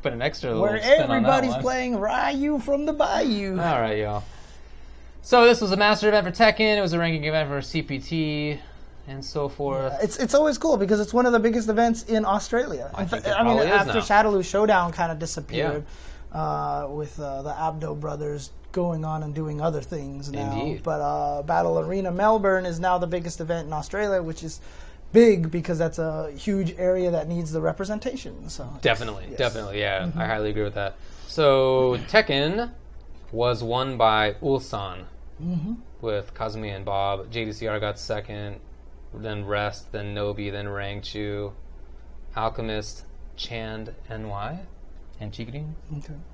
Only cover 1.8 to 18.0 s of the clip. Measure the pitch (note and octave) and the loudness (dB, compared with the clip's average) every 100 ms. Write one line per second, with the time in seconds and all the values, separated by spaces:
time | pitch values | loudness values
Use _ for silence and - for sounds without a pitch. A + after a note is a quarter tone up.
1.8 | B3+ A3+ G3+ B3 B3 C#4 C#4+ D4 A3+ C#4+ | 0 0 0 2 2 2 0 0 0 0
2.8 | D4 D4+ - - C#4+ G#3+ G3 F#3 E3+ C#3 | 0 2 2 2 2 2 0 0 2 2
3.8 | A2+ G#2+ G#2 G#2 G#2 - - - - - | 2 0 0 -2 -6 -14 -16 -18 -16 -16
4.8 | - - - - - B3 A#3 A#3 G#3 F#3+ | -16 -16 -16 -16 6 8 10 8 4 4
5.8 | G#3 G#3 G#3 G#3+ F3+ F3 A3 G#3+ A3 G#3 | 4 6 6 4 2 6 6 6 4 4
6.8 | F#3+ E3+ E3+ D#3+ D3+ D#3 D3 C#3+ C3+ D#3+ | 2 2 0 0 0 0 0 -2 -2 -4
7.8 | D3+ C#3 C#3 E3 D#3 D3+ D3 D3 - - | -2 -6 -2 -2 0 0 -2 -4 -8 -16
8.8 | - - - C3+ C#3 D#3+ C#3+ - C#3+ C3+ | -16 -16 -12 -10 -6 -4 -4 -2 -2 0
9.8 | C3+ - G#3 - C4 C#4 D4+ C4 D#4+ B3+ | -2 0 -2 0 2 4 4 2 2 2
10.8 | F#3+ G#3 G#3 A#3 B3 A#3 A3 A#3 G#3+ G#3+ | 4 2 2 2 4 4 4 2 0 2
11.8 | A#3 A3+ - A3 G#3 G3+ - A#3+ C4+ C#3+ | 4 2 0 0 2 0 2 0 0 -4
12.8 | C#3 - F#3+ G#3 G3+ G3+ A#3 - E3+ G3+ | -8 -4 -2 -2 0 2 4 4 6 4
13.8 | G3 A3 - G#3 A3 G3+ F3 G3 G#3+ G3 | 4 2 4 6 6 4 2 2 4 4
14.8 | F3 E3 E3+ D#3 E3 - D3 A#2 D#3 D3 | 4 0 -2 -2 -4 -6 -4 -2 0 -2
15.8 | D3+ - - - - D#3 D#3 D3 D3 C#3+ | -6 -12 -14 -14 -10 -4 -2 -2 -2 -2
16.8 | C#3+ D3 D3 - C#3+ C3+ C#3 D3 D#3+ D#3 | -4 -6 -8 -8 -8 -6 -6 -2 -2 -2
17.8 | D#3 D3+ | -6 -4